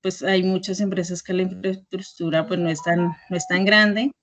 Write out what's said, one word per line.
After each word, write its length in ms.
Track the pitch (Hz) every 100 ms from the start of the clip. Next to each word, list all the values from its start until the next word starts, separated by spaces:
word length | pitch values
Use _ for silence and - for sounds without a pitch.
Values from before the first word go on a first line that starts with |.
pues, 200 | 190 185
hay 200 | - 190
muchas 360 | 185 185 190 190
empresas 420 | 202 180 175 175
que 100 | -
la 100 | 180
infraestructura, 1040 | 185 185 190 190 _ 185 190 - 165 156 214
pues, 120 | 180
no 100 | 170
es 120 | 156
tan, 280 | 175 175 175 165 -
no 80 | 180
es 100 | -
tan 180 | 180 196
grande 460 | 214 214 208 269 -